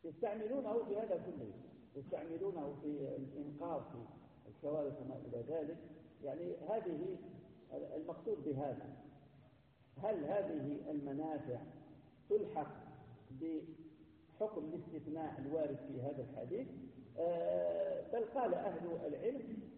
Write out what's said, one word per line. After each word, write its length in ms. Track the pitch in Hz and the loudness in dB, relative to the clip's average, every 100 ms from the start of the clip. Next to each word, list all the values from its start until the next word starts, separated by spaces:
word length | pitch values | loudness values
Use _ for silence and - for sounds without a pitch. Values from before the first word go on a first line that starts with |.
| 170 | -8
يستعملونه 800 | 143 226 220 214 269 247 226 214 | 0 0 2 2 2 4 4 4
في 120 | 202 | 2
هذا 180 | 220 175 | 4 2
كله، 380 | - 156 110 95 - - - 139 | 0 -4 -6 -6 -12 -14 -10 -8
يستعملونه 840 | 131 151 160 165 196 175 143 139 | -2 -2 -2 0 0 0 -2 -2
في 340 | 147 147 135 135 | 0 0 0 -2
الإنقاذ 680 | 135 135 147 147 170 151 120 | -4 -4 -4 -2 0 0 -2
في 580 | 123 110 - - - - | -8 -8 -12 -16 -18 -16
الكوارث 520 | 110 147 151 143 135 | -2 2 4 2 0
وما 140 | 131 127 | -4 -4
إلى 240 | 120 120 | -2 -2
ذلك. 360 | 117 160 147 165 - - - - | 0 2 0 -2 -8 -14 -16 -6
يعني، 340 | 143 143 175 - | -4 -2 -2 -2
هذه 600 | 156 220 185 151 185 180 - - - - - | 2 2 2 0 0 -2 -6 -12 -14 -18 -8
المقصود 680 | 139 151 151 165 160 - 196 | -6 -4 -4 -2 -2 0 0
بهذا. 540 | 143 131 143 117 - - - - - - - - - - - - | 2 2 2 0 -4 -10 -12 -16 -18 -20 -20 -20 -20 -20 -16 -2
هل 280 | 190 196 147 | 2 2 4
هذه 680 | 202 190 156 135 139 139 | 4 4 2 2 0 0
المنافع 720 | 151 139 139 160 147 135 123 - - - - - - - | 0 0 0 0 0 0 -2 -4 -12 -14 -16 -18 -20 4
تلحق 460 | 208 190 - - - - - - - - | 6 6 0 0 -4 -10 -12 -14 -14 -10
بحكم 1300 | 131 160 156 - - - - - - - - 214 170 156 | -4 0 0 -2 -10 -12 -14 -18 -20 -20 0 0 2 -2
الاستثناء 760 | 170 - 156 151 160 156 147 | -4 -4 -4 -2 -2 -2 -2
الوارد 380 | 135 160 147 139 - | 0 4 4 2 -2
في 140 | 135 | -2
هذا 220 | 131 151 | -2 -2
الحديث؟ 440 | 120 113 120 190 269 - - - - - | -4 -4 -2 0 0 -6 -10 -12 -10 2
آه، 960 | 170 170 170 180 175 170 - - - | 4 6 6 6 6 6 4 2 2
بل 140 | 240 220 | 2 4
قال 280 | 262 233 | 4 6
أهل 340 | 175 202 165 175 170 170 | 6 4 0 0 0 0
العلم 540 | 147 190 269 226 214 185 | 2 2 2 -2 -4 -6